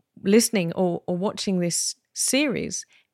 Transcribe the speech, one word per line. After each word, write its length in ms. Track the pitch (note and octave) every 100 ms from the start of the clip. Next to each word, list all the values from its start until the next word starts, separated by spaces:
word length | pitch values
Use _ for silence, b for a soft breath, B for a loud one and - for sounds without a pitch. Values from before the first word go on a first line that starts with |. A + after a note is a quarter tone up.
| _ -
listening 500 | F#3+ G#3+ A3+ G#3 E3+
or, 300 | - F3+ E3+ -
or 100 | F3+
watching 440 | G3+ - - F#3
this 340 | F3 - - - _
series 720 | - - C4 D4 F#3+ - F#3 - b b